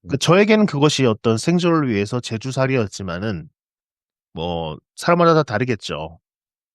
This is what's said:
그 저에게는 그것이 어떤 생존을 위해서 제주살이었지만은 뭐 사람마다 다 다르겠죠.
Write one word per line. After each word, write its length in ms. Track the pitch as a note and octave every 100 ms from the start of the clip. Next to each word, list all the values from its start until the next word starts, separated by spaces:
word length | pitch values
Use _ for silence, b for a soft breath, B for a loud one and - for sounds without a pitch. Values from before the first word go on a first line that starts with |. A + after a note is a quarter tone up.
| E2+
그 100 | C3+
저에게는 500 | - F3+ G#3 G#3+ G#3
그것이 380 | C#3+ D3+ - B2+
어떤 320 | G#2+ A#2+ A2+
생존을 520 | - F3 E3+ D#3+ C3+
위해서 320 | G2+ G2+ B2
제주살이었지만은 1300 | - A2 C3 C3 C3 C3 G#2+ - F#2+ F2 A2 F2+ - _ _ _ _ _ _ _ _
뭐 440 | D#2+ E2+ E2+ D#2+ D2+ _ -
사람마다 380 | - F3 E3+
다 100 | D#3
다르겠죠. 760 | D3 G#2+ B2+ A2 - D2+ D#2+ E2 _ _ _ _ _